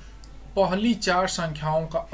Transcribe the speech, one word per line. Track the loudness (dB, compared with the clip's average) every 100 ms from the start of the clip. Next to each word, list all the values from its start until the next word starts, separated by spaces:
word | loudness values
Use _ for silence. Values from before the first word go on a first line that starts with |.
| -16 -18 -18 -16 -6 2
पहली | 2 4 2 2
चार | 2 2 2
संख्याओं | 0 -4 -2 0 0 0
का | -4 2